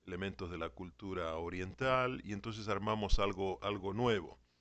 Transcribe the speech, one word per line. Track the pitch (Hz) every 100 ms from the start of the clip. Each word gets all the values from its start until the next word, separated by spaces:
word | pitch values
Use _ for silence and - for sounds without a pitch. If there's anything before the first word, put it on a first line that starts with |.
| 95
elementos | 90 98 90 90
de | 85
la | 82
cultura | - 90 - 98 92 82 80
oriental, | 85 90 92 92 131 131 127 131 -
y |
entonces | 101 110 110 104
armamos | 98 104 110 98 -
algo, | 101 95 95 92
algo | 101 104 95
nuevo. | 101 123 104 78 - _ _